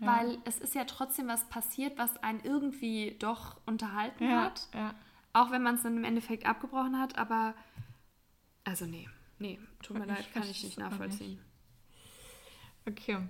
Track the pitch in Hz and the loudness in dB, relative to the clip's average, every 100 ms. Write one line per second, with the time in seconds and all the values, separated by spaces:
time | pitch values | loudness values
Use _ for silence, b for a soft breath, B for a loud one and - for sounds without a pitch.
0 | 214 233 240 240 - 233 - 277 254 - | 6 6 6 0 -4 -4 -2 -2 -2 -2
1 | 262 269 254 233 - 233 226 - 277 277 | -2 0 0 0 -2 -4 -4 -2 -2 0
2 | 240 - 214 220 247 285 277 269 233 220 | 0 0 -2 -2 0 2 2 0 0 0
3 | 208 214 214 233 - - - 220 220 202 | -2 -2 -2 -2 -6 -10 -2 -2 0 0
4 | 220 - 240 240 226 - - - 214 - | -2 2 4 6 4 0 -6 -4 -4 -6
5 | B B - 226 240 254 247 240 233 233 | B B 4 6 8 6 4 4 2 2
6 | 226 233 - 220 - 226 262 262 262 262 | 2 2 0 0 2 0 0 0 2 2
7 | 262 - 220 226 220 220 B B B B | 0 0 0 2 0 -2 B B B B
8 | - _ _ _ _ _ - 180 170 165 | -20 _ _ _ _ _ -6 -4 -6 -8
9 | 170 - - - 208 190 - - - 214 | -12 -18 -20 -10 -8 -8 -14 -18 -8 -6
10 | 202 202 214 233 202 196 196 185 202 196 | -2 -4 -4 -4 -4 -6 -8 -6 -6 -4
11 | 190 202 101 - - - - - - B | -4 -6 -8 -10 -14 -20 -20 -20 -20 B
12 | B B B B B B B - - 208 | B B B B B B B -10 -8 -6
13 | - 202 185 | -2 -2 -2